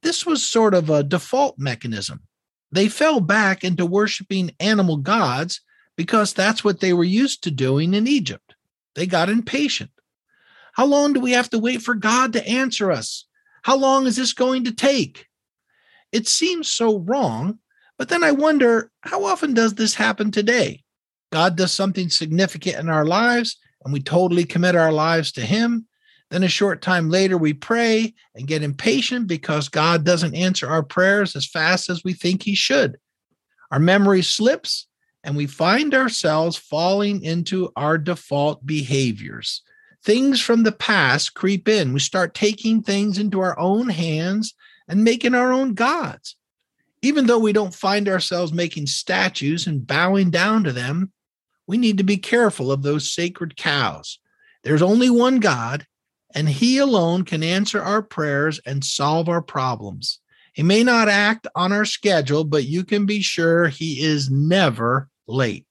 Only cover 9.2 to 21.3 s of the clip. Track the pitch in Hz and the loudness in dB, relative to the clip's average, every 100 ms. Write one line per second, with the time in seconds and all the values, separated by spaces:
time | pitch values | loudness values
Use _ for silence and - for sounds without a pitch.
9.2 | 175 220 226 269 294 - - _ _ _ | 2 0 -2 -2 -2 -4 -8 _ _ _
10.2 | _ _ _ _ - - 269 285 294 269 | _ _ _ _ -12 0 2 4 4 2
11.2 | 247 247 247 226 226 247 226 233 214 240 | 2 0 0 -2 -2 -4 -4 -2 2 2
12.2 | 254 226 - 240 262 - 196 139 107 - | 2 -2 -2 -2 -2 -2 0 -2 -4 -12
13.2 | - _ _ _ - 269 269 269 262 233 | -16 _ _ _ 0 2 4 2 2 0
14.2 | 254 - 254 262 247 226 277 277 180 - | -2 0 0 0 -2 0 0 2 -2 -8
15.2 | - _ _ _ _ _ _ _ _ 233 | -20 _ _ _ _ _ _ _ _ -4
16.2 | 226 - 339 349 302 - 226 208 170 269 | 0 0 0 -2 -4 0 0 0 -2 -2
17.2 | 202 113 160 226 _ _ _ _ - 349 | -2 -2 -6 -8 _ _ _ _ -4 0
18.2 | 330 277 302 302 247 226 226 _ - - | 2 4 2 4 4 2 -2 _ -8 -4
19.2 | 403 370 302 233 226 202 214 - 220 208 | -2 -2 0 2 2 0 -2 0 -2 0
20.2 | 214 208 208 240 165 - _ _ _ _ | -2 0 0 2 0 -4 _ _ _ _
21.2 | _ | _